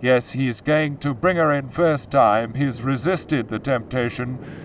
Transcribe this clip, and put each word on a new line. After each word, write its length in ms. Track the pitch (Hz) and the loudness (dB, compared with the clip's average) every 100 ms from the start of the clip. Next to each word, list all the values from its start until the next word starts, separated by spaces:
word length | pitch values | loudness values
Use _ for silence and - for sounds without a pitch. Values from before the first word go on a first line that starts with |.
Yes, 300 | 123 127 120 | 2 2 2
he's 280 | 127 131 110 | -2 -2 -2
going 380 | - 156 151 139 | 0 0 0 -2
to 160 | 147 | -4
bring 240 | 120 180 175 | 0 0 2
her 140 | 156 | 2
in 180 | 143 135 | 0 -2
first 400 | 160 170 143 - | 0 2 2 0
time. 460 | 139 113 107 113 123 | 4 6 4 0 -2
He's 260 | 143 117 | -2 -2
resisted 680 | 127 131 143 180 - 143 113 | -2 -2 0 -2 -2 -2 -2
the 100 | 110 | -4
temptation 800 | 135 127 - 131 120 - 123 127 - - | -2 -2 -2 -2 -2 -4 -6 -8 -12 -14